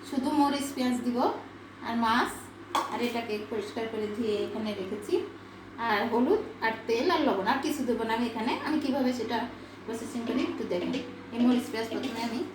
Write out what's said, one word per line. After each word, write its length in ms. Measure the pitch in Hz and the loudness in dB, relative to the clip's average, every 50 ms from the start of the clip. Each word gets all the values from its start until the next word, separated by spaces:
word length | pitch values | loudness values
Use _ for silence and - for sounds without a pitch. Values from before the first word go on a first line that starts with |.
| - - | -10 -2
শুধু 200 | 285 254 - 302 302 302 | -2 0 0 2 4 6
মরিচ 280 | 285 277 277 277 - - - | 6 6 4 0 -2 -4 -2
পেঁয়াজ 200 | 254 254 247 247 - - | 0 2 2 2 2 0
দিব 120 | 247 240 240 285 415 - - - - - - - - - - - | 0 2 4 2 2 2 -2 -8 -14 -16 -16 -18 -18 -16 -10 -6
আর 100 | 226 233 233 233 | -2 0 2 4
মাছ, 260 | 226 226 247 - - - - - - - - - - - - - - | 4 4 4 2 2 -2 -10 -12 -14 -16 -16 -10 -2 0 0 0 0
আর 80 | - - 240 | -2 0 0
এটাকে 260 | 233 - 233 226 - 214 208 214 - | 0 0 -2 -2 -2 -4 -4 -4 -4
পরিষ্কার 340 | 240 208 190 - - 240 220 220 | -4 -4 -4 -4 -4 -4 -4 -2
করে 140 | 226 214 214 208 208 | -2 -2 -2 -2 -2
ধুয়ে 200 | 233 233 208 208 202 180 | 0 0 2 2 0 0
এখানে 240 | 175 - 220 214 214 202 190 | -2 -2 -2 -2 -2 -2 -4
রেখেছি, 320 | 185 190 208 208 - - 349 415 - - - - - - - - - - - - 233 | -4 -4 -4 -6 0 2 2 2 2 -2 -10 -14 -16 -16 -18 -18 -18 -16 -8 -2 0
আর 140 | 233 - - 240 233 | 2 2 2 2 2
হলুদ 300 | 233 240 254 311 415 453 - - - - - | 4 4 6 6 4 4 2 -4 -6 -2 -2
আর 80 | 880 - - - | -2 -2 -2 -2
তেল 200 | - 226 226 285 359 - | 0 0 2 4 4 4
আর 60 | 320 294 | 4 4
লবণ, 180 | 247 190 190 185 214 247 | 4 2 2 2 2 2
আর 60 | 262 294 | 2 0
কিছু 160 | 302 - - 247 240 | 0 0 0 0 0
দেবো 140 | 226 214 220 | 0 0 0
না 60 | 220 226 | 0 2
আমি 80 | 240 240 226 | 0 0 0
এখানে। 200 | - 226 220 262 - - - | 0 -2 0 0 0 -2 0
আমি 100 | 294 311 311 - | 0 0 0 2
কিভাবে 280 | 262 254 277 262 247 247 - | 2 2 2 2 2 2 0
সেটা 180 | 214 - 240 220 240 - - - - - - - - | -2 -2 0 -2 -2 -4 -8 -12 -14 -14 -16 -12 -8
প্রসেসিং 360 | - 233 - - - - 240 226 | -8 -6 -6 -6 -6 -6 -4 -2
করি 140 | 262 240 269 349 - | 0 2 2 2 0
একটু 140 | 339 - 214 190 185 | 0 -4 -2 -2 -2
দেখেন। 200 | 180 175 - - 277 - - - - - - 233 | -2 0 -2 -2 -2 -4 -6 -10 -12 -12 -6 2
এই 60 | 233 240 | 4 6
মরিচ 240 | 254 240 226 - - | 6 6 6 2 -2
পেঁয়াজ 160 | - 220 226 - - | -4 -4 -4 -2 -2
প্রথমে 260 | 208 - - 226 226 233 | -4 -4 -4 -4 -2 -2
আমি 120 | 226 220 254 311 - | -2 -2 -2 -4 -4